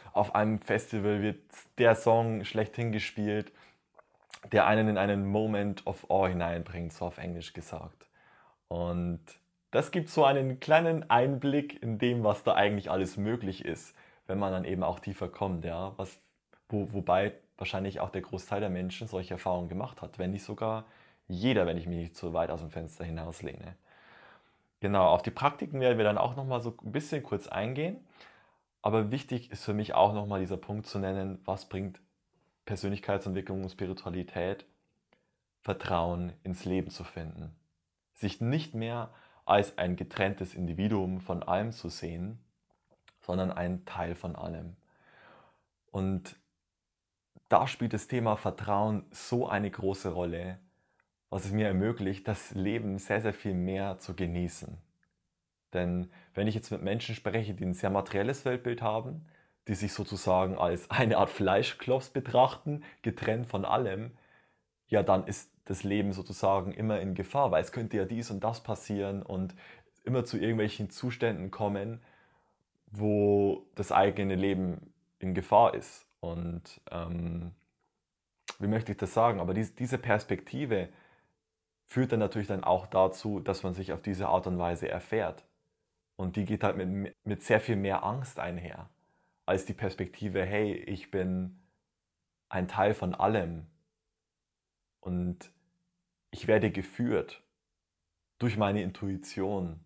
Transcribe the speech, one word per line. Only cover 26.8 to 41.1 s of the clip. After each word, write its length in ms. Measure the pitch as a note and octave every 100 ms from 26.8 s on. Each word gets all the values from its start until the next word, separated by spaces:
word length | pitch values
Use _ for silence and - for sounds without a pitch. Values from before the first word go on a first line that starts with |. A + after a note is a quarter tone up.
ein 80 | A2
bisschen 300 | B2 D3+ D3+
kurz 240 | - G2+ -
eingehen. 560 | F#2 A2 C3+ E3 A#3+ - - - - _ _ _ _
Aber 280 | G#2 A2 G#2+
wichtig 400 | C3+ - B2 A#2+
ist 140 | G#2
für 100 | -
mich 200 | G#2 G#2+
auch 180 | - G2+
noch 140 | G#2+ G2+
mal 140 | G2
dieser 180 | F#2 F#2
Punkt 280 | - G#2+ -
zu 120 | G2+
nennen, 420 | F#2+ F#2+ F#2+ F#2
was 240 | - F#2+ -
bringt 320 | F#2+ G2 F#2 _ _ _ _ _ _ -
Persönlichkeitsentwicklung 960 | G2+ G2+ G2+ - G2 G2 F#2+ F#2+ F#2+
und 80 | F#2+
Spiritualität? 960 | - F#2 F#2 F#2 F2+ F2+ F#2 F2+ G2 - _ _ _ _ _ _ _ _ _
Vertrauen 680 | - F#2+ - F2 E2+ F2 F2+ -
ins 200 | F#2+ F2+
Leben 260 | F#2 F#2 F#2
zu 140 | -
finden. 520 | F2+ - D#2+ E2 D#2+ - _ _ _ _ _
Sich 260 | - G#2 -
nicht 340 | A#2 D3+ D#3
mehr 380 | A2+ A2+ A#2+ A2+ - - _
als 340 | - G2+ G2+ -
ein 180 | F2+ F2+
getrenntes 580 | F#2 - G2 G2 F2+
Individuum 680 | - E2+ E2 G#2 G#2+ F#2